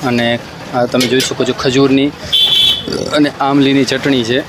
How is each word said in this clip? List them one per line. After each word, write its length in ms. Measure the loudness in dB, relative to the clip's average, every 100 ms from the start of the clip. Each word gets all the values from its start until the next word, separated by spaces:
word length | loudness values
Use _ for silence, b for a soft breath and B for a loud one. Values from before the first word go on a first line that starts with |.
| -2
અને 320 | 0 0 -2 -6 -16 -6
આ 100 | -2
તમે 220 | 0 0 0
જોઈ 140 | 0
શકો 240 | 0 -2
છો, 80 | -2
ખજૂરની 600 | -2 0 2 4 4 0 -4 -2 0 2 2 2 0 -4 -6 -4 0
અને 160 | 0 0
આમલીની 440 | 0 2 4 4
ચટણી 400 | 2 0 0 0
છે. 180 | 0 -2